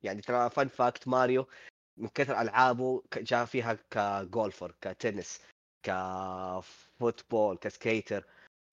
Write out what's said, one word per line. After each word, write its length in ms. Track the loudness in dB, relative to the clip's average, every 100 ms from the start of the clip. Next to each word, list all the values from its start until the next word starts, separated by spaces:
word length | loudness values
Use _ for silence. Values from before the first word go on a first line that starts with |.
يعني 180 | -8 -6
ترى 280 | 0 2 2
فان 180 | 2 0
فاكت، 400 | 2 2 2 0
ماريو 400 | 2 4 4 0 -10 -20 _ _ -10
من 100 | -8
كثر 340 | -2 -2 0
ألعابه 640 | 2 6 6 4 0 -2 -4
ك-، 80 | -8
جاء 260 | 0 0 0
فيها 280 | -2 -2
كجولفر، 1000 | -4 -4 -2 0 -2 -4 -2 -2 -4 -12 -10
كتنس، 600 | -10 -4 -4 -4 -8 -12 -18 _ _ _
كفوتبول، 1700 | -4 -2 -2 -6 -6 -6 -6 -8 -10 -20 -18 -2 -2 -2 -2 2 2 0
كسكيتر، 680 | -6 -4 -2 0 -2 -6 -8 -20 -20 _ _